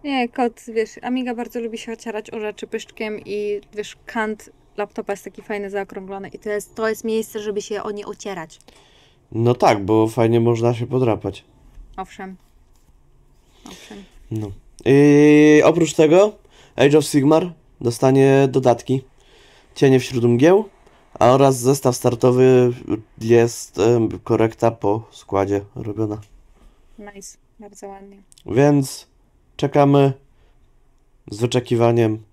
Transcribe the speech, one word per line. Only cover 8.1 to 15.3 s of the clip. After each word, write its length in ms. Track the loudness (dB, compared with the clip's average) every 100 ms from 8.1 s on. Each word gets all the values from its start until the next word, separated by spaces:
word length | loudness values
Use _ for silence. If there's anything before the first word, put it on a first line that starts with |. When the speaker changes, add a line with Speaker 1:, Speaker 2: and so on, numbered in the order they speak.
| -14 -12 -12 -14 -20 _ _ _ _ _ _ _
Speaker 2:
No 220 | -2 0
tak, 300 | 2 2 2
bo 240 | 2 2 2
fajnie 320 | 0 2 2
można 340 | 2 0 -2
się 120 | -2 -4
podrapać. 580 | -2 0 -2 -6 -12 _ _ _ -20 -20 -16
Speaker 1:
Owszem. 400 | -16 -14 -16 -16 _ _ _ _ _ _ _ _ _ _ _ _ -20
Owszem. 360 | -20 -20 -20 -20 -20 -12
Speaker 2:
No. 200 | -10 -10 -14 _ _
I 760 | 2 4 6 6 6